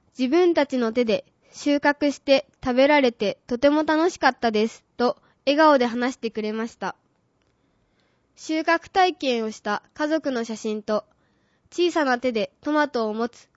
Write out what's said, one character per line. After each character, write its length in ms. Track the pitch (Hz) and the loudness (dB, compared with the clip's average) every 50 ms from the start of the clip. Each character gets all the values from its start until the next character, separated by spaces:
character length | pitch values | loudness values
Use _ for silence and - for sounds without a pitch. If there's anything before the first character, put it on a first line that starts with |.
| _ _ _ - | _ _ _ -6
自 120 | 254 247 | -2 0
分 240 | 269 349 370 349 339 | 2 4 4 4 4
た 120 | 320 285 | 2 0
ち 120 | - - 254 | 0 0 -2
の 160 | 240 226 220 | -2 -2 0
手 100 | 247 247 | 0 0
で 220 | 220 208 - - _ _ _ _ _ | 0 0 -2 -4 _ _ _ _ _
収 260 | - - - 294 285 285 | -16 -6 -2 0 0 2
穫 340 | - 294 285 - 294 285 | 2 0 0 0 0 -2
し 80 | 269 - | -2 -2
て 280 | _ - 269 269 - _ _ _ - | _ 2 2 2 2 _ _ _ -6
食 120 | 254 247 | -2 2
べ 120 | 247 269 277 | 2 4 4
ら 140 | 302 294 | 4 4
れ 100 | 269 247 | 4 2
て 280 | 233 - 214 196 - - _ - | 0 -2 -4 -4 -4 -6 _ -8
と 100 | 247 240 | -4 0
て 140 | 277 285 | 2 2
も 120 | 294 302 311 | 2 2 0
楽 260 | 311 311 311 320 370 | 0 0 0 0 0
し 80 | - - | 0 0
か 100 | - 277 | 0 0
っ 100 | 262 _ | 0 _
た 120 | - 233 | -2 -2
で 160 | 220 214 214 226 | 0 0 -2 -2
す、 160 | - - _ _ _ | -4 -10 _ _ _
と 220 | - 240 247 - _ _ _ _ _ - | -2 -2 -2 -2 _ _ _ _ _ -2
笑 120 | 269 285 294 | 0 2 4
顔 200 | 320 311 294 269 | 6 6 6 4
で 80 | 247 240 | 2 0
話 260 | 220 247 247 254 254 | -2 -4 -4 -4 -6
し 40 | - | -6
て 120 | - 226 | -8 -10
く 140 | - 220 214 | -8 -6 -6
れ 100 | 214 214 | -6 -6
ま 140 | 220 226 233 | -6 -8 -8
し 80 | - | -10
た。 200 | - - 185 - _ _ _ _ _ _ _ _ _ _ _ _ _ _ _ _ _ _ _ _ _ _ _ _ _ _ _ _ | -10 -10 -10 -10 _ _ _ _ _ _ _ _ _ _ _ _ _ _ _ _ _ _ _ _ _ _ _ _ _ _ _ _
収 240 | - - - 311 311 | -16 -10 -6 -6 -4
穫 320 | 320 339 330 330 - - | -2 0 -2 -2 -2 -4
体 240 | - 392 370 370 311 | 0 2 2 2 0
験 300 | - - 269 247 233 220 | -2 -2 -2 -2 -2 -2
を 60 | 214 | -6
し 80 | 214 - | -8 -8
た 220 | - 214 208 - - _ _ | -6 -6 -6 -6 -8 _ _
家 120 | - 302 302 | -6 -4 -2
族 220 | 311 320 311 285 | -2 -2 -2 -4
の 140 | 262 240 226 | -4 -4 -6
写 120 | 226 220 | -8 -8
真 280 | 214 - 220 214 214 208 | -8 -6 -6 -6 -6 -6
と、 200 | - 214 208 - _ _ _ _ _ _ _ _ _ _ _ _ _ | -4 -4 -4 -6 _ _ _ _ _ _ _ _ _ _ _ _ _
小 200 | - - 349 349 | -4 -2 -2 0
さ 140 | 311 339 294 | 0 0 0
な 140 | 262 254 240 | 0 0 -2
手 120 | - 254 | -2 -2
で 200 | 233 220 196 - _ _ | -2 -4 -4 -6 _ _
ト 100 | - 294 | -6 -4
マ 180 | 302 302 294 285 | 0 0 0 0
ト 180 | - 240 226 214 | -2 -4 -4 -4
を 60 | 214 | -4
持 140 | 220 233 240 | -4 -6 -6
つ 220 | _ - - _ _ | _ -12 -20 _ _